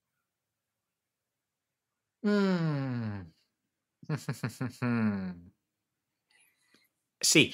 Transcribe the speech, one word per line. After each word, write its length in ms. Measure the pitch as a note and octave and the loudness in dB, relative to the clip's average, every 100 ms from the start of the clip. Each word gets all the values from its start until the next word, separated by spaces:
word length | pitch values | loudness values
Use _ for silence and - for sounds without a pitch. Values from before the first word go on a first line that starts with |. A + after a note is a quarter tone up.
| _ _ _ _ _ _ _ _ _ _ _ _ _ _ _ _ _ _ _ _ _ _ | _ _ _ _ _ _ _ _ _ _ _ _ _ _ _ _ _ _ _ _ _ _
Mm. 1000 | G3+ G#3 G3 F3+ D#3+ C#3+ C3+ A#2+ A2 G2+ E2+ - _ _ _ _ _ _ | 0 2 2 2 0 0 -2 -4 -4 -8 -12 -18 _ _ _ _ _ _
<laughs> 1500 | - D3 - B2 A#2+ - B2+ - B2 A#2 A2 G2 F#2 F2 F2 - _ _ _ _ _ _ _ _ _ _ _ _ _ _ _ - | -8 -8 -6 -8 -8 -6 -8 -4 -2 0 0 0 -6 -10 -18 -20 _ _ _ _ _ _ _ _ _ _ _ _ _ _ _ -4
Sí. 320 | - E3 A#2 | 4 6 6